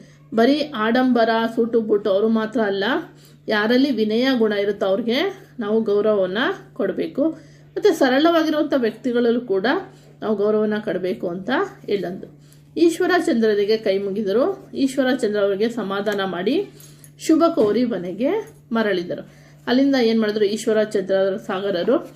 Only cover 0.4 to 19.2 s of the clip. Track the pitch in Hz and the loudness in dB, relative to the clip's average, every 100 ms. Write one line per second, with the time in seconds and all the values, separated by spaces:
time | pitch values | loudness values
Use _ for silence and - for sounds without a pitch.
0.4 | 240 294 294 233 220 254 254 233 226 226 | 4 2 -2 -2 0 2 2 2 2 2
1.4 | 226 233 226 233 220 208 208 190 220 226 | 0 0 0 0 0 0 2 2 2 0
2.4 | 220 240 208 196 202 311 - - - - | -2 -2 -2 -2 -2 -2 -6 -20 -20 -18
3.4 | - 214 214 247 285 220 220 220 262 254 | -4 -2 2 2 2 0 0 0 0 2
4.4 | 220 208 202 202 196 196 226 247 392 - | 2 0 -2 -2 0 0 0 -2 -2 -6
5.4 | - - 208 220 208 202 214 208 185 196 | -18 -10 -2 -2 2 2 2 2 0 0
6.4 | 302 381 - - 190 - 170 - 311 - | -2 -4 -12 -6 -4 -4 -6 -2 -2 -2
7.4 | - - - 392 392 320 269 262 330 339 | -16 -20 -12 0 0 2 2 4 4 2
8.4 | 311 302 302 277 226 214 262 240 240 233 | 0 0 0 0 0 -2 -2 0 2 0
9.4 | 240 190 214 330 - - - - 202 208 | 0 -2 0 -2 -4 -18 -20 -10 -4 0
10.4 | 208 214 214 214 214 180 180 226 185 175 | 2 2 0 -2 -4 -4 -4 -4 -6 -6
11.4 | 190 277 381 - - 202 175 190 - - | -4 -2 -4 -8 -6 -4 -4 -8 -14 -20
12.4 | - - - - 339 320 359 370 - 240 | -20 -20 -12 2 2 2 2 2 2 2
13.4 | 220 208 202 220 220 190 202 196 202 214 | 2 2 2 0 2 -2 -2 -4 0 0
14.4 | 330 392 - - - - 254 262 214 208 | 0 -2 -10 -2 -2 0 0 2 0 0
15.4 | 202 196 226 240 190 196 202 202 190 170 | 0 0 -2 -2 -4 -2 -2 -2 -4 -2
16.4 | 196 320 403 - - - - - - 320 | 0 -2 -4 -12 -20 -20 -20 -12 2 4
17.4 | 330 330 214 214 247 190 175 180 269 427 | 4 4 0 2 0 -2 -6 -4 -2 -2
18.4 | 403 - - 226 214 185 175 147 | -6 -18 -6 -2 0 -2 -4 -10